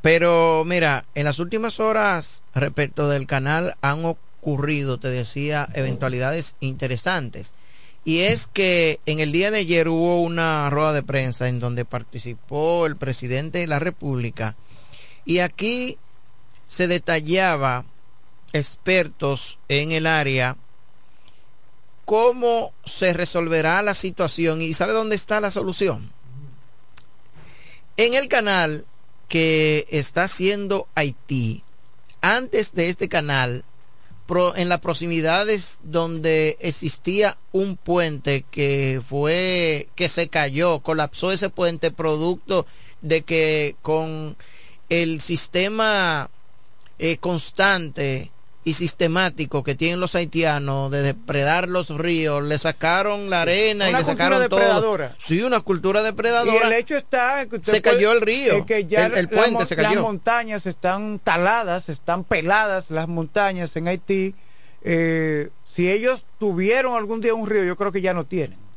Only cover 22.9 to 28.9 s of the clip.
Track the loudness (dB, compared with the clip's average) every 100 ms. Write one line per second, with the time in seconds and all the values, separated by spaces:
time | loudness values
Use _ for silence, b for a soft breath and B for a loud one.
22.9 | 0 2 2 0 0 0 2 4 2 2
23.9 | -2 -4 -2 -2 2 0 0 -2 0 2
24.9 | 2 0 -2 0 0 0 -2 -4 0 0
25.9 | 0 -8 -12 -12 -12 -12 -14 -14 -14 -14
26.9 | -14 -14 -14 -14 B B B B B -8
27.9 | 2 4 4 2 2 4 2 2 -2 -8